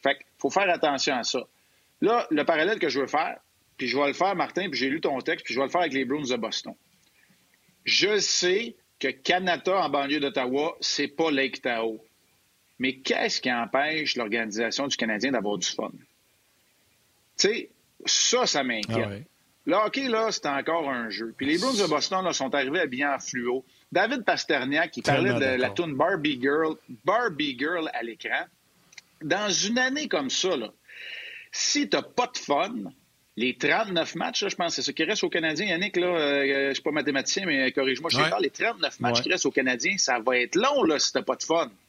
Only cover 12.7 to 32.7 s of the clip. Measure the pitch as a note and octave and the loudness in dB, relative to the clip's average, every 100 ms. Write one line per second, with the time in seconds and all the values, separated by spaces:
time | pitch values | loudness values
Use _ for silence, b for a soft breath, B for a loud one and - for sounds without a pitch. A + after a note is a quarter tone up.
12.7 | _ B2+ C3 - - - - C3 A#2+ A#2 | _ -4 -4 -2 0 0 -2 -2 -2 0
13.7 | C3+ D3 D#3 D3 A#2+ A2+ A#2 A2+ G#2 A#2 | 0 0 -2 -2 -2 -2 -2 -2 -2 -2
14.7 | - C#3 - A2+ G#2+ B2 B2+ G2+ G#2 - | -2 -4 -2 -2 0 0 0 0 -2 -4
15.7 | - A2 - - _ _ _ _ _ _ | -4 -8 -8 -20 _ _ _ _ _ _
16.7 | _ _ _ _ _ _ - G3 A3 - | _ _ _ _ _ _ 0 0 0 -6
17.7 | _ _ _ - - - A#3+ A#3+ D3+ C3 | _ _ _ -2 0 2 2 2 0 0
18.7 | A2+ G#2+ A2+ A2 G2+ D3 _ _ _ - | -2 -2 -2 -2 -6 -14 _ _ _ -2
19.7 | F3+ G#3+ A#3 C4+ A3 A3 - D3+ C#3 C3 | 0 2 -2 -2 0 0 -2 -4 -4 -2
20.7 | E3 D3 B2+ A#2 G2+ A2+ A2+ C3+ E3 B3 | -2 -2 -4 -4 -6 -8 -4 0 0 0
21.7 | A#3+ F#3 D3+ - F#3+ F#3 D3+ C3+ C#3+ C3 | 0 2 2 0 0 0 -2 -2 0 0
22.7 | D#3+ D#3 B2+ C#3+ C3+ - B2+ A#2+ B2+ - | 0 -2 0 0 0 -4 -6 -2 -2 -4
23.7 | b b - B2 C4+ - D#3 - D3 C3 | b b 0 2 0 0 0 2 0 2
24.7 | D3 F3 - C3+ C#3 F#3 A#2+ C3+ B2+ B2+ | 0 0 -2 2 4 4 2 2 2 0
25.7 | - E3+ C3+ D#3 G3 D3+ C3+ C3 D3 D#3+ | 0 -4 2 2 4 0 0 2 2 0
26.7 | D#3 _ B2 C#3+ G#3 A#3+ C#3+ D3+ B2 D3 | -2 _ -6 0 2 2 -2 -4 -2 -2
27.7 | F3 D#3 - A#2 A2 A2+ B2+ F3 _ _ | -2 -4 -6 -8 -8 -4 -4 -4 _ _
28.7 | _ _ - _ _ D#3 F3+ G#3 E3+ F#3+ | _ _ -20 _ _ -2 0 0 0 0
29.7 | A#3 B3+ C#4 C#4+ F3 C3+ - F#3 D#3+ A2 | 0 0 -2 -2 -2 -2 -2 0 -2 -4
30.7 | - B B B B B B B - - | -12 B B B B B B B -4 -2
31.7 | D4 D4 E3 - - B3 - - C#3+ F#3 | 0 0 0 -2 -2 -2 -2 0 0 0